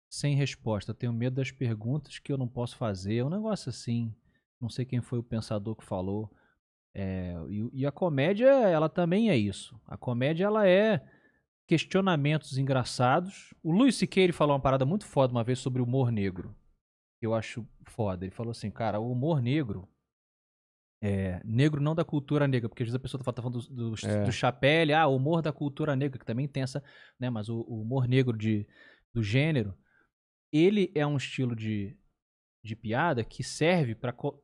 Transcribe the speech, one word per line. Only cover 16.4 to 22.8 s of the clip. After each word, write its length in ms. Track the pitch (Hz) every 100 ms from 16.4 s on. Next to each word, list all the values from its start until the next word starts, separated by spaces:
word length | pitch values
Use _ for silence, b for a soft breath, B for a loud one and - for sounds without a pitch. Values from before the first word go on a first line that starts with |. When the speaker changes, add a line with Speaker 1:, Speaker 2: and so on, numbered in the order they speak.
| - - _ _ _ _ _ -
Speaker 1:
que 60 | 113
eu 80 |
acho 320 | 113 - 120 104 - -
foda. 380 | - 104 90 95
Ele 100 | -
falou 160 | 117
assim, 180 | 117 107
"Cara, 300 | - 113 104
o 100 | 120
humor 300 | 127 147 151
negro, 460 | 120 151 127 92 95 _ _ _ _ _ _ _ _ _ _ -
é, 400 | 104 98 95 92 113
negro 360 | 117 151 147
não 140 | 147 160
da 80 |
cultura 440 | 156 151 135 147 139
negra", 200 | 127 110
porque 140 | -